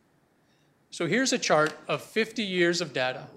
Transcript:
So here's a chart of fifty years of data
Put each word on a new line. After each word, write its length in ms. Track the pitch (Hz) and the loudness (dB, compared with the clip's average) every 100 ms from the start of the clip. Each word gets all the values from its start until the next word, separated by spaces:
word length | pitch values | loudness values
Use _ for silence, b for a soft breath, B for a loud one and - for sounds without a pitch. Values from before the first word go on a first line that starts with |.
| _ _ _ _ b b b b _ | _ _ _ _ b b b b _
So 160 | - 170 | -4 -2
here's 260 | 202 262 | 0 0
a 60 | 254 | 0
chart 340 | - 160 151 - - | 2 4 4 0 -6
of 160 | 156 | -6
fifty 400 | - - 220 220 | -4 -4 -2 -2
years 380 | 208 185 175 170 | -4 2 2 2
of 120 | 170 | -2
data 360 | 135 127 139 143 | -2 -2 -4 -10